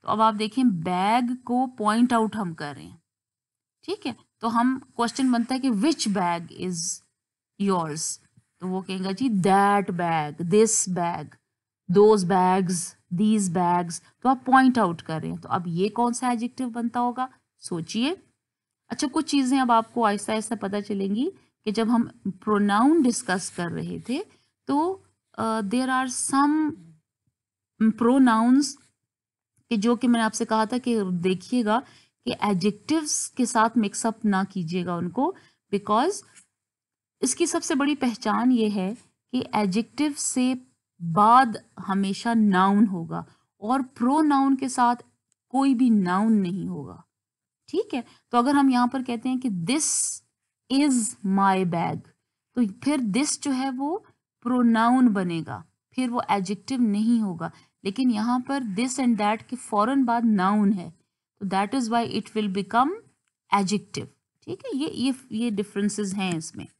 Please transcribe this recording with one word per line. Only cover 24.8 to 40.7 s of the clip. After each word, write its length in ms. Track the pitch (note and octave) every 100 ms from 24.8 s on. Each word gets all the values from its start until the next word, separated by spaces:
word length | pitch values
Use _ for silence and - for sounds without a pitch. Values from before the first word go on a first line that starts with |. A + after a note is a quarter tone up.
| E4+ F#4+ _ _ _ -
अ, 240 | A3 A3
there 260 | G3+ B3 C4
are 440 | B3+ C4 B3 -
some 400 | C4+ D4 D#4 D4+ B3 E3 _ _ _ _ _ _ _ _ _
pronouns 840 | A3 G#3+ A#3 C4+ B3+ A3 A#3 C4+ C#4+ - _ _ _ _ _ _ _ _ _
कि 80 | A#3
जो 180 | A3 A#3
कि 120 | B3
मैंने 180 | A#3 A3
आपसे 200 | - A3+
कहा 200 | A3 G#3+
था 120 | B3
कि 260 | B3 A3+
देखिएगा 760 | F#3+ F3+ F#3 F#3 - B3 G#3+ A3+ - _ _ _ -
कि 80 | -
एडजेक्टिव्स 840 | G#3 F#3 G3+ G3+ - D#4+ D4+ - -
के 180 | - A#3+
साथ 240 | A3+ A3+ A#3
मिक्स 280 | G3+ - A3+
अप 200 | A3 G#3+
ना 180 | F#3+
कीजिएगा 520 | G3 F#3+ D#3+ F3+ F3 F3
उनको, 400 | F3+ E3+ D4 G4 _ _ _
because 500 | G3+ G3+ G#3+ D#4+ G4+ _ - _ _ _ _ _ _ _ _
इसकी 260 | C4 - E4+
सबसे 280 | E4+ - D4
बड़ी 200 | C#4+ D4
पहचान 560 | B3 G#3+ A3 G#3 B3
ये 180 | B3 G#3+
है 260 | G3+ F#3 A#3+ _ _ _
कि 140 | B3+ - G#3
एडजेक्टिव 580 | G3+ G3 A3+ - D4+
से 480 | C#4+ - C4 B3+ B3+ -